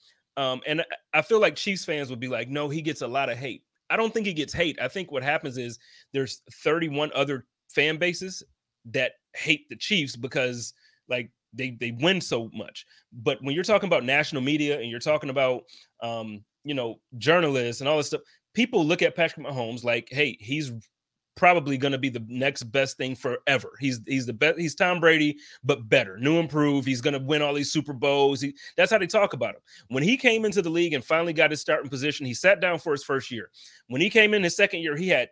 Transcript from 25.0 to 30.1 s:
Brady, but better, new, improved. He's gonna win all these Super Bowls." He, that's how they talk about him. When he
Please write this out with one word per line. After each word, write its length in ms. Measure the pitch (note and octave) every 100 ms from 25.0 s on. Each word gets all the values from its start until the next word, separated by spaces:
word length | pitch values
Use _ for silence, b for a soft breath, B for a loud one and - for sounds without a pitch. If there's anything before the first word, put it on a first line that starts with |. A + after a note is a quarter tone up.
Brady, 340 | E3 D#3+ D3+ D3 B B C3
but 240 | C#3 A2
better, 280 | C3+ G2+ F#2+
new, 200 | C3+ E3
improved. 480 | E3 D3+ D3 C#3 C3
He's 140 | B2
gonna 180 | D3 C#3
win 220 | C3+ D3+
all 120 | D3
these 180 | C#3+ C#3
Super 200 | D#3 D3
Bowls." 480 | B2+ C#3 C#3 C#3 C#3
He, 140 | C#3 - B B
that's 120 | F3+
how 60 | A3
they 100 | F3
talk 260 | - -
about 220 | C3+ A2 -
him. 60 | _ b b
When 120 | C3
he 120 | E3